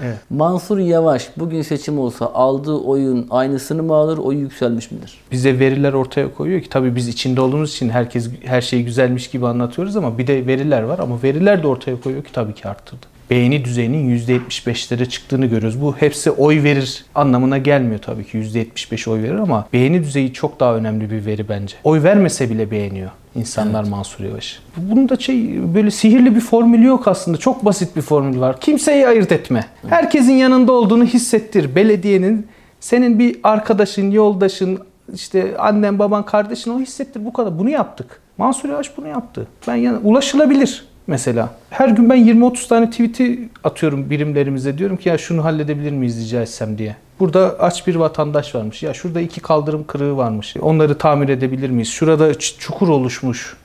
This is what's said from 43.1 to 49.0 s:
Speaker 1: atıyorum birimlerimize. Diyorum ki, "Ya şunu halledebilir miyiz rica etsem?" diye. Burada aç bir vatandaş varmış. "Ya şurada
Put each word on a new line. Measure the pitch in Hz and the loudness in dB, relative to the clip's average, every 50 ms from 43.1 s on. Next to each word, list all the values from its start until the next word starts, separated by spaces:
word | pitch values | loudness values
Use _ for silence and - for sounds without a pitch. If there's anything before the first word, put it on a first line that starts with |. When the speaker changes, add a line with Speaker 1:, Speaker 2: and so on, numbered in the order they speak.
| 233 - 254 240 240 240 233 220 - - - | 0 0 -2 -2 -2 -4 -8 -14 -10 -6 -6
Speaker 1:
atıyorum | 151 147 - - 156 143 139 135 135 | -6 -4 -2 -2 -2 -2 -2 -4 -4
birimlerimize. | 147 143 147 151 147 143 143 139 139 135 127 139 139 147 | -2 -2 -2 0 0 0 0 0 -2 -4 -4 -4 -4 -4
Diyorum | 190 196 190 | -4 -4 -4
ki, | 180 - 180 | -2 -2 0
"Ya | 165 156 | -2 -2
şunu | - - 170 165 151 | -2 -2 -2 -2 0
halledebilir | 165 160 151 151 147 151 143 147 147 | 0 0 -2 -2 -4 -4 -4 -4 -4
miyiz | 147 139 127 120 113 113 113 | -4 -2 -2 -2 -2 -4 -6
rica | 110 117 120 | -4 -4 -4
etsem?" | 113 110 - - 117 107 107 107 | -4 -4 -6 -8 -8 -6 -6 -6
diye. | 110 107 107 - _ _ _ - | -6 -8 -8 -12 _ _ _ -2
Burada | 190 175 151 185 185 180 - - | 0 2 2 4 2 2 2 0
aç | - 175 175 - - | 0 0 0 -2 -4
bir | 190 170 | -2 0
vatandaş | 165 165 156 156 - 151 147 147 147 143 - - | 0 0 0 0 -2 -4 -2 -2 -4 -4 -4 -6
varmış. | 123 107 107 - - | -6 -6 -8 -8 -8
"Ya | - 151 131 | -8 -10 -8
şurada | - | -8